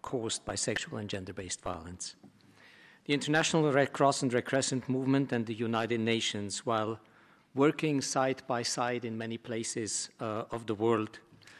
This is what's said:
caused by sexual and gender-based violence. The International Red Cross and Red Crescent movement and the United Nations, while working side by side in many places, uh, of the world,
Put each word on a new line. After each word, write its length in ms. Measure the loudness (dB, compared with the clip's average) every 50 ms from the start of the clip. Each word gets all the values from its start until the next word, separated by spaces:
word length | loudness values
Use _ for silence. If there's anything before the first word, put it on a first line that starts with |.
caused 420 | -8 -6 -4 -4 -2 -4 -4 -6 -6
by 100 | -6 -6
sexual 460 | -4 -2 -2 -2 -4 -4 -6 -6 -8
and 100 | -6 -6
gender-based 520 | -6 -6 -6 -8 -10 -10 -8 -8 -10 -8
violence. 540 | -6 -6 -6 -6 -8 -12 -12 -10 -12 -12 -12 -14 -20 -20 -20 -20 -20 -20 -20 -20 -20 -20 -20 -20 -20 -20 -20 -12 _
The 80 | -2 0
International 580 | 0 2 2 2 4 4 4 4 4 4 6
Red 220 | 6 4 4 4 4
Cross 300 | 4 4 4 6 4 2
and 100 | 2 2
Red 120 | 0 0
Crescent 440 | 2 0 0 0 0 -2 -2 -2 -2
movement 420 | -2 0 2 4 4 4 2 2
and 140 | 0 -2 -2
the 100 | -2 -4
United 460 | -4 -2 0 0 0 2 2 0 2
Nations, 640 | 2 2 2 2 0 -2 -2 -4 -4 -6 -6 -4 -2
while 340 | 0 0 0 0 0 -2 -6 -10 -18 -20 -20 -20 -20 -20 _ _ _ 2
working 460 | 4 4 4 4 2 0 0 0 0
side 420 | -2 0 0 2 2 2 0 -2 -2
by 160 | -2 -2 -2 0
side 420 | -2 -2 0 0 0 -2 -2 -4
in 120 | -6 -6
many 200 | -6 -6 -6 -6
places, 720 | -8 -6 -6 -6 -6 -4 -4 -4 -4 -4 -4 -4 -4 -6 -8 -8 -6
uh, 240 | -4 -4 -4 -4 -4 -6
of 160 | -8 -6 -4
the 80 | -4 -2
world, 440 | 2 4 4 4 4 2 -2 -8 -14 -20 -20 -20 -20 -20 -20 -20